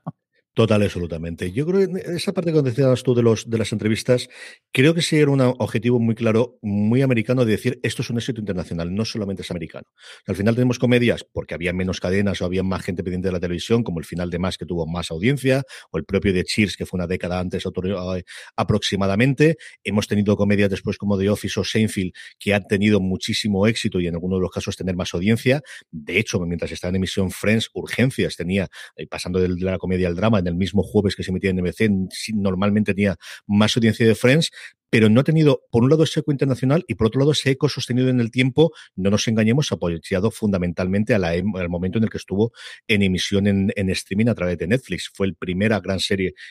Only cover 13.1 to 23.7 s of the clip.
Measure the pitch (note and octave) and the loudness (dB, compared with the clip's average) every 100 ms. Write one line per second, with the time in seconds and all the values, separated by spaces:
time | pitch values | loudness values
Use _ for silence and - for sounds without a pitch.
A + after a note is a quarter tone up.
13.1 | F2+ F#2 F2+ F2 E2+ - A#2 G#2+ E2 - | -4 -4 -4 -4 -6 0 0 0 -6 -8
14.1 | E2+ F2 E2+ F#2 - F2 E2+ D#2 F2 - | -8 -6 -4 -4 -6 -6 -6 -4 -6 -6
15.1 | E2 A2+ C#3 C3 C3+ - - - E2 - | -2 0 0 0 0 -2 -16 -8 -8 -2
16.1 | G2 G2 F2+ E2+ - G2 - F2 F2+ F2 | 0 2 0 0 0 0 -2 -6 -4 -4
17.1 | F#2 F2 F2+ F#2 A2 F#2 F2+ F2+ F#2+ F2+ | -4 -2 -4 -4 -4 -6 -6 -4 -4 -4
18.1 | F2+ - - - - - G#2 - F#2+ G2 | -6 -8 -18 -12 -6 0 0 0 0 0
19.1 | G2 C3 C3 D3+ D#3+ - - G2+ G#2 - | 2 2 4 4 2 -8 -12 -2 -2 0
20.1 | G#2 G#2 G2+ G2+ G2+ G2+ F#2+ G#2+ - G2+ | 0 2 2 2 2 2 0 -4 -4 -2
21.1 | G2 G2 G#2 G2 A2+ F#2 A2 G#2+ G2 F#2 | 0 2 0 -2 -4 -2 0 0 0 -4
22.1 | - - _ G2+ G2+ F#2 G2+ G#2+ G#2 F#2 | -6 -20 _ 0 0 0 2 4 4 2
23.1 | F#2 - G#2 G#2+ F#2+ G#2+ | -4 -4 -4 0 2 2